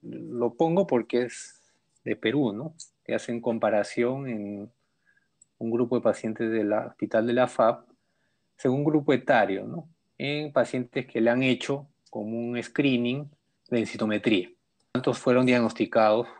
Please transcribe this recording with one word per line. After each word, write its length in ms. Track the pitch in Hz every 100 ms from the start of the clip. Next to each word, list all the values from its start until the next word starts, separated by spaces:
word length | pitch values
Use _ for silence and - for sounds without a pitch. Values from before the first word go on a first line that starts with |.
lo 520 | - - - 120 120
pongo 320 | - 165 175 180
porque 360 | 127 110 120
es 380 | 123 - - - _ _ _ _
de 100 | - 107
Perú, 360 | 110 135 123
¿no? 220 | 101 165 - - _
Que 100 | -
hacen 260 | 110 - 117
comparación 880 | 120 113 110 104 101 - 120 135 135
en 440 | 110 101 101 107 _ _ _ _ _ _ _ _ _
un 120 | 113
grupo 260 | 117 120 123
de 60 |
pacientes 480 | 117 104 113 110 113
del 220 | 113 104
hospital 540 | 107 120 - 104 113 117
de 60 |
la 140 | 120 123
fap, 400 | - 113 - - _ _ _ _ _ _ _
según 280 | 131 135
grupo 280 | 147 151 143
etario, 540 | 127 - 123 98 98 101
¿no? 220 | - - _ _ _
En 360 | 135 147 151
pacientes 520 | 139 - 131 123 139 127
que 140 | 117
le 100 | 113
han 120 | 123
hecho 460 | 131 120 - 139 143 _ _
como 280 | 107 107 117
un 240 | 120 120
screening 680 | - - 139 123 120 131 147 - _ _ _
de 100 | 120
densitometría. 680 | 104 104 107 104 120 92 90 - _ _ _
¿Cuántos 260 | 127 127 117
fueron 260 | - 123 127
diagnosticados 840 | 123 113 - 110 117 107 110 117 -